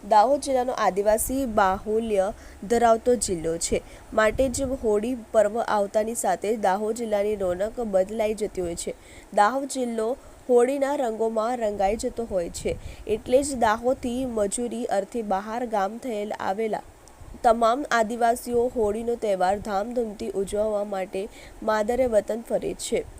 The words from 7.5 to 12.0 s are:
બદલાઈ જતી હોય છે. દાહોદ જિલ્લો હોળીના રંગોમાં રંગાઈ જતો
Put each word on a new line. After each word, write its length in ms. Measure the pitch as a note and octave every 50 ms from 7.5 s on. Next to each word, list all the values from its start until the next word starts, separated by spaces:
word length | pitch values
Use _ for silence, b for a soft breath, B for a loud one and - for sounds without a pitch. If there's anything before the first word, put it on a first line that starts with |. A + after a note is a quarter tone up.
| F3+ F3+ G3 A3 A3 - A#3+
બદલાઈ 480 | G#3+ G3 F#3 F#3+ G3 G#3+ A3+ G#3+ G#3+ A3
જતી 260 | G3+ G#3+ F#3 - -
હોય 140 | F3+ E3+ E3+
છે. 200 | F3 - - - B B B B B B B -
દાહોદ 340 | G3+ G3+ G#3 B3 C#4 C#4+ C4+
જિલ્લો 380 | - C4 B3 A#3+ A#3 A3+ A3 A3+ C4 B B B B B B -
હોળીના 460 | B3 A#3+ A#3+ B3+ C#4 C#4+ C4+ C4 C#4+
રંગોમાં 580 | D4 C4+ A3+ A3 G#3+ A3 A3+ A3+ A3 G#3+ A#3 B3+
રંગાઈ 400 | A#3+ A#3 G#3 G#3 G3+ G3 F#3+ G#3+
જતો 280 | A3+